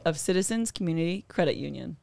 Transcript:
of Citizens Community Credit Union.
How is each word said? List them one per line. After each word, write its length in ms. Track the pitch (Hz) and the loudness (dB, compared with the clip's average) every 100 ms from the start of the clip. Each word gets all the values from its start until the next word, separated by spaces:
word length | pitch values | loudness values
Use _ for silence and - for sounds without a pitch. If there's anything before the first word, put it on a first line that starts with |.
| 165 | 0
of 140 | 156 | 0
Citizens 500 | - 185 190 226 226 | 2 2 2 0 -2
Community 560 | - 175 165 165 190 - | -2 0 2 0 -2 -4
Credit 280 | - 160 - | 0 2 0
Union. 420 | 143 135 127 151 | -4 -8 -10 -12